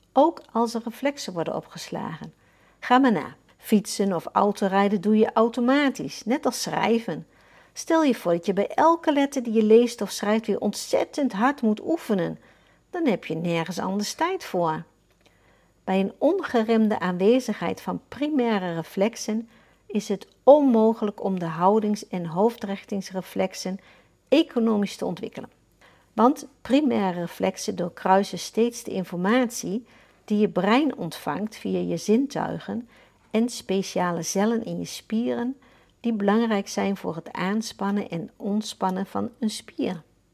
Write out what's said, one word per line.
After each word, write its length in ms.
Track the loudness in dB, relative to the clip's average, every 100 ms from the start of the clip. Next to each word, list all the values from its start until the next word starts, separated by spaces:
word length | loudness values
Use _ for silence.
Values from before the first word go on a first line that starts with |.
| _
ook 300 | 4 4 2 -4
als 220 | -2 -2
reflexen 580 | -4 -8 -4 -4 -4 -8
worden 220 | -6 -4
opgeslagen. 800 | -6 -8 -14 -10 -8 -8 -10 -14 -18 _ _ _ _
Ga 180 | 4 6
maar 140 | 6
na. 220 | 4 -2 -12 _ _
Fietsen 580 | 2 2 2 -2 0
of 120 | -2 0
autorijden 680 | 2 2 2 2 2 2 2
doe 180 | 4 4
je 140 | 4
automatisch, 920 | 4 2 2 2 4 2 0 -8 -8
net 220 | -4 -2 -2
als 160 | -4
schrijven. 640 | -4 -2 0 0 -2 -8 -10 _ _ -20 _
Stel 300 | -10 0 2
je 120 | 4
voor 180 | 2 0
dat 140 | 0 0
je 60 |
bij 160 | -2 0
elke 440 | 4 4 4 2
letter 300 | 2 2 -2
die 100 | -2
je 100 | 2
leest 380 | 6 6 6 -2
of 100 | -8
schrijft 360 | -4 -2 0 0
weer 140 | -2
ontzettend 720 | -2 -4 -2 -2 -2 -2 -2
hard 300 | 0 0 2
moet 180 | 0 0
oefenen. 540 | -2 -4 -2 -2 -2 -6 _ _ _ _ _
Dan 160 | -2 0
heb 180 | 0
je 100 | -2
nergens 440 | -4 -2 -2 -4 -4
anders 360 | -4 -2 -4
tijd 300 | -2 -4 -4
voor. 400 | -4 -2 0 -2 -8 _ _ _ _ _ _ _ _ _
Bij 160 | -2 0
een 120 | 0 0
ongeremde 800 | 0 2 0 0 2 4 4 2
aanwezigheid 800 | -2 2 4 4 2 -4 -4 -6
van 200 | -6 -8 -8
primaire 640 | -6 -2 0 2 0 -2
reflexen 760 | -4 -4 -2 -2 -2 -6 -6 -6 _ _ _ -6
is 220 | -4 -4
het 180 | -6 -8 _
onmogelijk 800 | 8 8 8 6 4 2 -2 -2
om 140 | -4 -4
de 80 | -4
houdings- 600 | 0 4 4 2 -4 -4
en 180 | -6 -4
hoofdrichtingsreflexen 1500 | 0 0 0 -8 -8 -8 -8 -8 -10 -8 -4 -4 -4 -8 -10 -12 -20 _ _ 0
economisch 680 | 2 2 0 0 0 -2 -4
te 80 |
ontwikkelen. 460 | -6 -6 -10 -12 -16 _ _ _ _ _ _
Want 340 | 2 2 2 -6 _
primaire 580 | 0 2 2 0 0 -2
reflexen 560 | -6 -2 -2 -2 -6 -6
doorkruisen 600 | -6 -2 4 4 4 -4
steeds 440 | -6 0 0 -2
de 80 | -8
informatie 960 | -6 -6 -2 0 2 0 -4 -6 -6 -8 -20 _ _
die 140 | -2 2
je 100 | 2
brein 480 | 2 2 4 2 -2
ontvangt 600 | -8 -8 -6 -6 -6 -8
via 220 | -4 -4
je 180 | -2 -2
zintuigen 920 | 2 2 2 -2 -4 -6 -6 -8 -8 -18 _ _ _
en 180 | -2 -2
speciale 720 | -4 -4 -4 -2 -2 -2 -2
cellen 420 | -4 0 0 0
in 140 | -4 -8
je 60 |
spieren 720 | -8 -12 -6 -2 -2 -2 -4 -8 _ _ _ _
die 120 | -4
belangrijk 560 | 0 2 2 2 0 -2
zijn 280 | -4 -2 -4
voor 180 | -6
het 180 | -8 -8
aanspannen 760 | -6 -2 -2 -4 -6 -4 -2 -4
en 220 | -8 -10 -10
ontspannen 720 | -4 -4 -4 -4 -4 -2 -6
van 240 | -6 -6 -4
een 120 | -6
spier. 520 | -6 -12 -6 -6 -6 -14 _ _